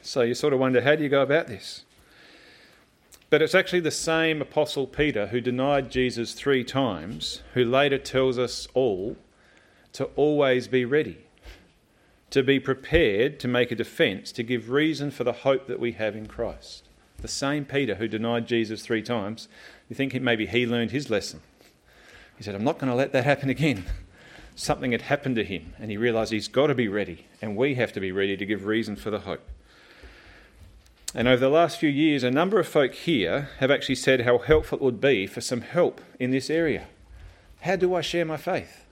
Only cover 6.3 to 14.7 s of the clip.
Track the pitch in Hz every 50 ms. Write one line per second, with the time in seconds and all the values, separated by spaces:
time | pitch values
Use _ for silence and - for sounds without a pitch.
6.3 | - - - 143 139 131 120 127 - 135 135 120 95 82 78 95 131 156 - -
7.3 | - - - - - 123 123 117 123 135 143 143 143 135 - - - 131 131 131
8.3 | 123 120 127 113 - - - - _ 123 131 120 98 90 95 120 - - _ _
9.3 | _ _ _ _ _ _ _ _ _ _ _ _ - - 135 - - - 139 151
10.3 | 151 147 143 135 127 127 120 104 120 127 123 117 135 151 147 107 80 76 - _
11.3 | _ _ _ - - - _ _ _ _ _ _ _ _ _ _ _ _ _ _
12.3 | - 139 131 123 139 135 127 135 131 131 - - 156 165 165 117 98 101 120 151
13.3 | 151 - - 123 123 120 123 120 120 110 110 - - - 170 123 95 - - -
14.3 | - - 123 113 123 117 107 113